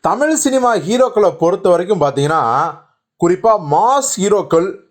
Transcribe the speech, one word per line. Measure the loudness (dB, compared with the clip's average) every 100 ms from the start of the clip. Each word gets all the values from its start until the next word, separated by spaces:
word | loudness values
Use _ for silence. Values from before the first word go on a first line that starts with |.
தமிழ் | -2 0 0
சினிமா | 0 0 0 0 0
ஹீரோக்களை | -2 0 0 2 0
பொறுத்த | 2 -2 0 2
வரைக்கும் | 2 0 0
பார்த்தீங்கன்னா, | 0 0 -2 0 0 -2 -2 -8 _ _ _ _
குறிப்பா | -2 0 2 0 0
மாஸ் | 0 2 0 -2 -4
ஹீரோக்கள் | 0 0 2 0 0 -8 _